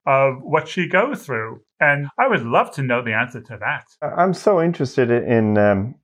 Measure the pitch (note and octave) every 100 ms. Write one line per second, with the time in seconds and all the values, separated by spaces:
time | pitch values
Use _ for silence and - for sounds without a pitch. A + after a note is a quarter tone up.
0 | - C3+ C3+ C3 - D3+ D3+ - E3 F3+
1 | B3+ C#4+ - A#2 A2 - _ - D3+ C#3+
2 | C#3+ - C4 G3 A#2 D#3 A#3 - C3 A#2+
3 | A#2+ A2 A#2+ A#2+ - G#2 A2 C#3+ - _
4 | D3 - F#3 F3 - F#3 E3+ E3+ C3 -
5 | A#2+ A#2 - A#2 A2 G#2 G#2 G2 G#2+ -